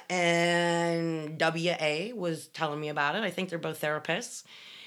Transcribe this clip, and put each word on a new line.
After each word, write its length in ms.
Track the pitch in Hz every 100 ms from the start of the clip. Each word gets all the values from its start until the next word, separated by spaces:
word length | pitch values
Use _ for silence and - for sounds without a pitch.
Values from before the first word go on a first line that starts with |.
| -
and 1300 | 180 170 170 170 175 170 170 170 170 165 160 151 156
W 360 | 165 165 175 165
A 340 | 156 151 208
was 340 | 240 175 156 -
telling 320 | - 156 147
me 80 | 151
about 260 | 147 143
it. 80 | 208
I 80 | 202
think 200 | 190 185
they're 80 | 165
both 200 | 160 156
therapists. 640 | 156 151 - 180 240 - - - - -